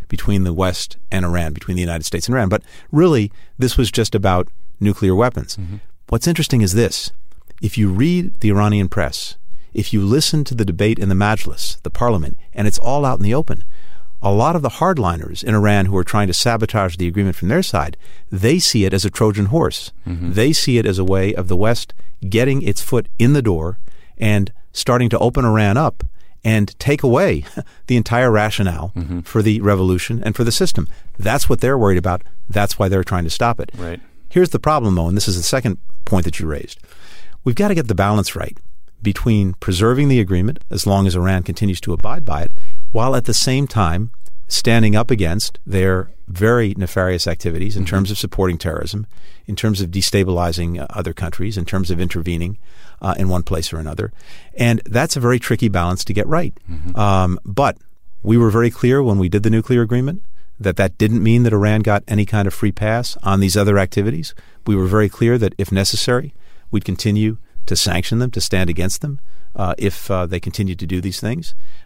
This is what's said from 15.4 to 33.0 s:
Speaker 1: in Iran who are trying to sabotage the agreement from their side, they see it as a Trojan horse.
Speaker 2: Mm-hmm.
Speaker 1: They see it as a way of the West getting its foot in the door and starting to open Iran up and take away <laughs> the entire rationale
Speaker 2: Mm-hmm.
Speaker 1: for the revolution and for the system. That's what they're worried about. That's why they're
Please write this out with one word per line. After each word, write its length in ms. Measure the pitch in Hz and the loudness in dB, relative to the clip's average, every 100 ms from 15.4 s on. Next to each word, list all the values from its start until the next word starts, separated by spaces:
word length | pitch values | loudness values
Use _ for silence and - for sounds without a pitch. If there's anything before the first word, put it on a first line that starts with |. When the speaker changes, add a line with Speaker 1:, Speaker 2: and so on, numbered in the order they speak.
Speaker 1:
in 100 | - | 0
Iran 320 | 107 104 101 95 | 2 4 4 2
who 100 | 98 | 2
are 60 | |
trying 240 | 90 107 98 | 2 2 0
to 60 | |
sabotage 640 | 85 120 113 110 110 95 87 | 0 0 0 0 0 -2 -2
the 120 | 87 | -2
agreement 280 | 95 95 - | 0 0 0
from 140 | 87 | 0
their 140 | 165 | 0
side, 340 | 190 90 - - - - - | 0 -2 -2 -4 -6 -6 -6
they 260 | 95 110 175 | -2 0 2
see 280 | - 113 95 | 2 0 0
it 80 | |
as 100 | 95 | 0
a 60 | 98 | -2
Trojan 380 | - 107 104 98 | 0 0 2 0
horse. 440 | 160 - - - - - | 2 0 -2 -10 -12 -8
Speaker 2:
Mm-hmm. 240 | 87 90 | -6 -2
Speaker 1:
They 200 | 104 135 | 0 2
see 240 | - - 120 | 2 2 2
it 80 | 107 | 2
as 120 | 95 | 0
a 60 | |
way 300 | 95 95 98 95 | 2 2 0 0
of 120 | 92 | 2
the 80 | 90 | 4
West 360 | 107 113 - - - - 98 | 4 2 -2 -4 -4 -4 -2
getting 320 | 110 131 135 | 0 2 2
its 200 | - - | 0 0
foot 280 | - 120 - - | 0 0 0 2
in 140 | 120 | 4
the 80 | 147 | 4
door 380 | 110 82 80 98 - - - - | 2 0 -2 -2 -2 -6 -12 -4
and 360 | 107 104 98 - - | 0 2 0 -6 -10
starting 380 | - - 123 120 | -6 0 2 2
to 100 | 117 | 2
open 240 | 117 135 | 0 2
Iran 320 | 120 110 101 117 | 2 2 2 2
up 300 | 156 - - - - - | 0 -2 -6 -8 -12 -6
and 360 | 113 110 101 - | 0 0 0 -2
take 240 | - 147 | -2 0
away 400 | 135 127 190 78 - - - | 2 2 2 0 -4 -12 -14
<laughs> 220 | - - | -14 0
the 100 | 123 | 0
entire 340 | - 120 127 | 2 0 2
rationale 640 | 107 107 - 98 78 87 - | 2 0 0 -2 -4 -6 -8
Speaker 2:
Mm-hmm. 260 | 80 87 | -6 -8
Speaker 1:
for 200 | - 113 | -4 0
the 180 | 107 107 | 2 2
revolution 640 | 101 98 92 92 - 117 | 2 2 2 0 -2 -4
and 120 | 110 104 | -2 0
for 100 | 101 | 0
the 60 | |
system. 340 | - 185 - - - - - | 2 2 2 0 -4 -8 -4
That's 300 | 107 139 - | -2 2 4
what 100 | 117 | 4
they're 180 | 123 135 | 2 2
worried 200 | 101 90 | 4 2
about. 240 | 90 90 - - - | 0 -2 -4 -4 -2
That's 300 | 107 101 - | 0 0 0
why 80 | 95 | 0
they're 160 | 98 | 0